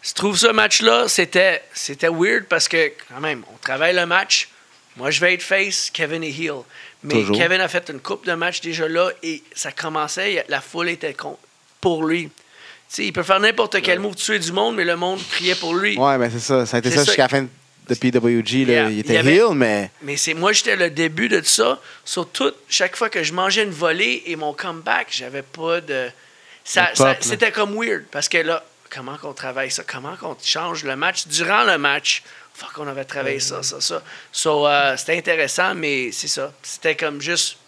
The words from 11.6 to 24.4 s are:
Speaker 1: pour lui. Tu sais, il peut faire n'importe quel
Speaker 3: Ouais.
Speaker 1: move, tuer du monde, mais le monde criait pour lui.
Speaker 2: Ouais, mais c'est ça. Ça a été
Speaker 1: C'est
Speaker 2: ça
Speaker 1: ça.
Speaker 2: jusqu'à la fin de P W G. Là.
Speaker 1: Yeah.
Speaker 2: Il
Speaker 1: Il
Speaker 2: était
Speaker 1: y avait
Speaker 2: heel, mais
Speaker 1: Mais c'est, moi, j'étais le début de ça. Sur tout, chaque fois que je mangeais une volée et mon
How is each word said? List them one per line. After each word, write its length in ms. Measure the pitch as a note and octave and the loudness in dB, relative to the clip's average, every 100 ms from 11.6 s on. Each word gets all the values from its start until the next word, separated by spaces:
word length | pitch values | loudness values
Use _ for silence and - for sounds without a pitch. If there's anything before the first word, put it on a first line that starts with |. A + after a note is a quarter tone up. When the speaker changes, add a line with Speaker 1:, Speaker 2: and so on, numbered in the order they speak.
| _ _ | _ _
Speaker 1:
pour 240 | F#3 E3 | -2 0
lui. 200 | D#3+ E3+ | 0 0
Tu 80 | D3+ - _ - - - _ | -4 -14 _ -20 -20 -20 _
sais, 180 | - G#3 | -6 -4
il 80 | |
peut 80 | F3+ | -2
faire 160 | E3+ F#3+ | 2 4
n'importe 400 | G#3 A3+ G3+ G3 | 4 2 0 0
quel 160 | F#3 F3+ | 2 0
Speaker 3:
Ouais. 60 | G3+ | 0
Speaker 1:
move, 80 | F3+ | -4
tuer 240 | - G#3+ | -2 0
du 120 | E3 | 0
monde, 240 | F3+ A3+ A3+ | 0 0 0
mais 80 | E3+ | 0
le 100 | E3+ | 0
monde 240 | F3+ F#3+ F3+ | 0 -2 -4
criait 220 | - F3 F3+ | -2 0 0
pour 200 | E3+ E3+ | 0 0
lui. 220 | G3+ G3+ | 0 2
Speaker 2:
Ouais, 200 | C#3 C3+ | 2 4
mais 120 | A#2+ | 0
c'est 80 | A#2 | -2
ça. 260 | A#2 C3+ A#2 | 0 2 2
Ça 120 | A#2+ | 0
a 20 | |
été 100 | A#2+ | 2
Speaker 1:
C'est 80 | C3+ | 2
Speaker 2:
ça 40 | C#3+ | 4
Speaker 1:
ça. 60 | |
Speaker 2:
jusqu'à 120 | G2+ | 4
la 60 | C3 | 4
fin 120 | C#3 B2+ - _ _ - | 4 -2 -10 _ _ -4
de 80 | - | 0
P 140 | B2+ | 4
W 320 | B2 A#2 A#2 | 4 4 2
G. 220 | G#2+ B2+ B2+ | 2 2 4
Là. 80 | |
Speaker 1:
Yeah. 160 | A#2+ A2 | 4 4
Speaker 2:
Il 40 | G#2+ | 0
Speaker 1:
Il 40 | |
Speaker 2:
était 120 | G#2+ | 2
Speaker 1:
y 40 | A2+ | 4
avait 180 | B2+ E3+ | 6 6
Speaker 2:
heel, 180 | A3+ | 6
mais 380 | D#3 A#2+ G#2 F#2+ _ | 4 2 2 -2 _
Speaker 1:
Mais 160 | D3 C#3+ | -8 -4
c'est, 160 | - | -2
moi, 200 | D#3+ F#3 | 0 2
j'étais 220 | G#3+ A#3 G3 | 2 2 2
le 140 | E3+ | 2
début 380 | D3 E3 D#3 A3+ | 2 -2 0 2
de 120 | G3+ | 2
ça. 360 | D3+ - A3+ C4+ - - | 2 2 2 0 -6 -20
Sur 240 | - - E3+ | -8 -6 -6
tout, 220 | - C#4 - - | -2 -2 -2 -4
chaque 280 | - F#3 - | 0 0 0
fois 140 | A3+ | -2
que 120 | G3+ | -2
je 120 | D3+ | -2
mangeais 300 | F3 F#3+ G3 | 0 0 0
une 60 | G#3+ | 0
volée 520 | D#3 E3 E3 A3+ F3 - | 0 0 2 0 -2 -6
et 100 | |
mon 180 | D#3+ | -6